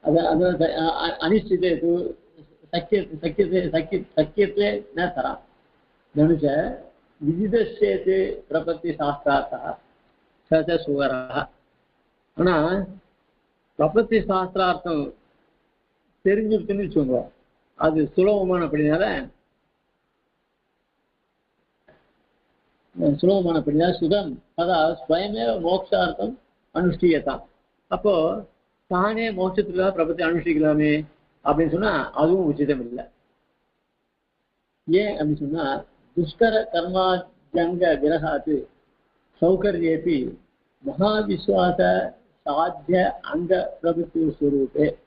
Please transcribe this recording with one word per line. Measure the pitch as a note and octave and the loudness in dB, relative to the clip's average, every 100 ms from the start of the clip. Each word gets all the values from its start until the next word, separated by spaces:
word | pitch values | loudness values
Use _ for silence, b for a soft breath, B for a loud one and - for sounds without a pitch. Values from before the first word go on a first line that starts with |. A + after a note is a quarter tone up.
அது, | - D#3+ E3 | 2 2 2
அது, | D#3+ F3+ | 2 2
அது, | D#3 D#3+ D3 | 2 0 0
அ-, | D#3+ - | -2 -2
அ-, | E3 - | -4 -4
அனிஷ்டிதே | D#3+ G#3+ - F3+ F3+ E3+ | 2 2 2 0 0 0
து | E3 F3 - - _ _ - _ - | 0 -2 -4 -10 _ _ -20 _ -8
சக்கிய-, | F3 E3+ G#3 F3 D#3 | -8 0 -2 -2 -6
சக்கியதே, | E3+ D#3 F#3 F#3 F3 | -6 0 0 2 0
சக்கிய-, | D#3+ D#3+ F#3 - - | -2 -2 -6 -4 -2
சக்கியத்வே | D3+ - G3 G3+ G#3 G#3 - E3 | -2 0 0 2 -2 -2 -8 -4
ந | F3+ | -4
தரா. | C3 C3 - - _ _ _ _ _ _ C#3+ | -2 -6 -6 -14 _ _ _ _ _ _ 2
தனுஷ | D#3 E3 C#3+ D3 G3 - - _ _ _ D3 | 4 4 2 0 -2 -6 -16 _ _ _ -2
விதிதஸ்யேத் | E3 G#3 A#3 G#3+ - G#3 F#3+ F#3 F#3+ F#3+ - - | 0 0 0 0 0 0 0 0 0 0 -4 -4
பிரபத்தி | D#3 D#3 D#3+ E3+ D3+ | -4 -2 -6 -6 -4
சாஸ்திரார்த்தா | D3 C#3+ - C#3 C#3 B2+ B2+ - _ _ _ _ _ _ _ | -4 -2 0 0 0 -8 -10 -12 _ _ _ _ _ _ _
ச | |
ச | D#3+ D#3 E3 D#3+ | 0 2 -2 -2
சுவரா. | C#3+ C#3 C3 B2+ B2 - _ _ _ _ _ _ _ _ - | -2 -2 -2 -6 -8 -8 _ _ _ _ _ _ _ _ -2
ஆனா, | F3+ E3 D#3 F#3+ F#3 F#3+ _ _ _ _ _ _ _ - | 2 2 0 -2 -6 -12 _ _ _ _ _ _ _ -2
பிரபத்தி | D#3 F#3 A3+ A3+ - | 2 2 2 0 0
சாஸ்திரார்த்தம் | F#3 F#3 F#3+ F#3 F3 F3+ D#3 C#3+ - _ _ _ _ _ _ _ _ _ _ | -2 -2 0 0 0 -2 -4 -4 -10 _ _ _ _ _ _ _ _ _ _
தெரிஞ்சிருச்சுன்னு | F#3+ G#3 G#3+ G#3+ F3 G3+ | 2 2 2 0 0 -4
வச்சுக்கோங்க, | G3 - C3+ B2+ - _ _ _ _ _ | 0 0 2 0 -4 _ _ _ _ _
அது | D#3+ D#3+ D3 - | 0 2 0 2
சுலபமானபடினால, | F#3+ G#3 F#3 F3+ D#3+ D3+ D3+ D#3+ G#3 F3+ - _ _ _ _ _ _ _ _ _ _ _ _ _ _ _ _ _ _ _ _ _ _ _ _ _ _ _ _ _ _ _ _ _ _ _ _ F3 | 2 2 0 0 0 0 2 2 0 -4 -8 _ _ _ _ _ _ _ _ _ _ _ _ _ _ _ _ _ _ _ _ _ _ _ _ _ _ _ _ _ _ _ _ _ _ _ _ 0
சுலபமானபடினால | E3 C#3+ F3 G3 F3 D#3+ D3 D3 F3 | 0 4 4 4 2 0 0 2 2
சுகம் | F3+ E3 G3+ F3 B2 _ - | 0 0 0 -2 -10 _ -4
ததா | F3 F3 D#3 E3+ - | 0 2 2 0 -2
ஸ்வயமேவ | E3 G3+ A3 A#3 A3 | 0 0 -4 -2 -2
மோக்ஷார்த்தம் | E3+ F#3+ - G3 F3+ - G#3+ C4 _ _ _ | 0 -2 0 0 0 -2 -8 -8 _ _ _
அனுஷ்டீயதாம். | D#3 F3+ D3+ F3 D3+ C#3 C3 - _ _ _ _ | -2 0 2 2 2 0 -6 -10 _ _ _ _
அப்போ | - G#3 F3+ D#3+ G3+ G3 _ _ _ _ | -2 2 2 0 -2 -10 _ _ _ _
தானே | F3+ G3+ A3 A3+ | 0 0 0 -4
மோட்சத்துக்காக | F#3+ F#3 F#3 G#3 F3+ F#3 E3 | -2 -2 0 -2 0 0 2
பிரபத்தி | D#3+ E3+ | 0 0
அனுஷ்டிக்கலாமே | E3 E3+ E3+ D3+ D#3 D3+ D3+ D3+ D3+ _ _ _ | 0 0 0 2 4 4 2 2 -2 _ _ _
அப்படின்னு | C#3+ D3 D#3+ | -2 2 2
சொன்னா, | E3 G#3+ E3 C3 | 2 0 -2 -4
அதுவும் | - D#3 F#3 E3+ | -2 2 2 0
உச்சிதம் | C#3+ C#3+ C#3 A#2+ | 0 0 -2 -4
இல்லை. | B2 - _ _ _ _ _ _ _ _ _ _ _ _ _ _ _ _ _ - | -12 -14 _ _ _ _ _ _ _ _ _ _ _ _ _ _ _ _ _ 0
ஏன் | F3 G#3+ G3 | 2 2 -2
அப்படின்னு | D3+ D3+ | -2 -2
சொன்னா, | C#3+ D#3+ C#3+ C#3 - _ _ - | -4 -4 -4 -6 -8 _ _ -4
துஷ்கர | D#3+ - A3+ A3 A3 | -4 2 2 2 0
கர்மாஜங்க | E3+ F3 F#3 F#3 F#3 - _ _ E3+ E3+ F3 F3 C#3+ | -4 -2 0 0 0 -4 _ _ -2 0 2 2 2
விரகாத்து | D3 D#3+ D#3 D3 D#3 D3 - _ _ _ _ _ _ _ | 2 0 -2 -4 -2 -4 -4 _ _ _ _ _ _ _
சௌகர்யேபி | E3+ F#3+ G3+ F3 E3+ D#3+ E3+ D3 B2 - _ _ _ _ C3+ | 2 4 0 0 0 0 0 -2 -2 -8 _ _ _ _ -10
மகாவிஸ்வாச | C#3+ G3+ G#3+ G#3 F3+ - G3 F3+ F3+ F3+ F#2+ - - _ _ | -2 0 0 -2 -4 0 2 2 2 2 2 -2 -10 _ _
சாத்திய | - C#3+ E3+ - - F3+ F3+ - | -6 -2 -2 -4 0 2 2 -2
அங்க | - D#3+ E3+ F#3 F#3 - | -8 -6 0 0 0 -4
பிரபுத்துவ | E3+ E3 E3 E3 D#3+ - | -2 -2 -2 -2 -2 0
ஸ்வரூபே. | C#3+ C#3 C3 D3 D3+ - | 0 0 -2 0 -2 -2